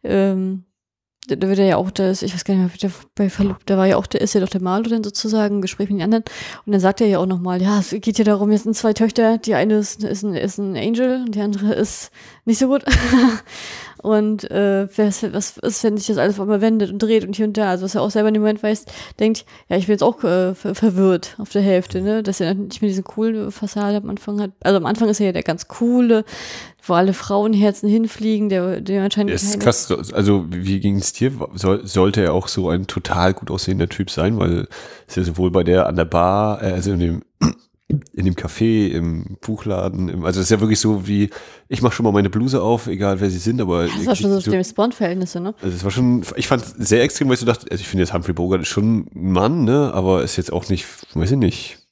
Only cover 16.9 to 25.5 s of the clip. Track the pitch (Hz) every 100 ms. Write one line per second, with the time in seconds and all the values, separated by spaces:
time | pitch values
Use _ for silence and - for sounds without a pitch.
16.9 | 196 214 220 196 202 214 208 202 180 185
17.9 | 196 202 214 214 214 208 214 214 214 -
18.9 | - - - 214 226 - - _ 175 185
19.9 | 208 - 240 196 180 185 185 208 202 226
20.9 | 185 190 175 - - - 202 202 185 185
21.9 | 185 190 220 208 190 165 190 196 - 208
22.9 | 190 190 - 220 220 202 - 208 208 202
23.9 | 208 208 202 - 202 208 - - 196 151
24.9 | 214 226 208 202 180 170